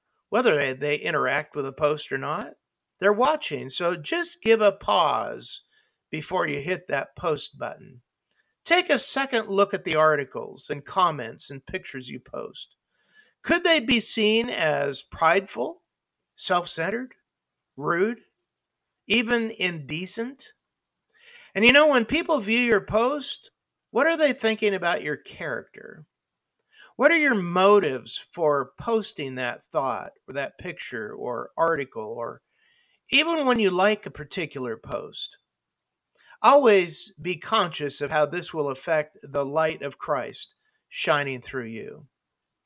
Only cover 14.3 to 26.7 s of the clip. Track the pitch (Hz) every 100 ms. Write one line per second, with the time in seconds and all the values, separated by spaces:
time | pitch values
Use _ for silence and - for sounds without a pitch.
14.3 | 226 240 - 156 143 143 135 - - 165
15.3 | 190 196 226 269 339 _ _ _ _ _
16.3 | - - 180 175 - 170 233 254 _ _
17.3 | _ _ _ _ - 147 170 214 233 _
18.3 | _ _ _ _ _ _ _ - 226 226
19.3 | 240 226 - 180 165 135 156 185 226 240
20.3 | 269 - _ _ _ _ _ _ _ -
21.3 | - - 190 233 277 302 262 220 302 339
22.3 | 294 202 233 240 202 - 214 247 294 -
23.3 | - _ _ _ _ _ 226 311 330 294
24.3 | 240 226 220 214 185 175 175 151 143 -
25.3 | - 160 117 - - - - 156 _ _
26.3 | _ _ _ _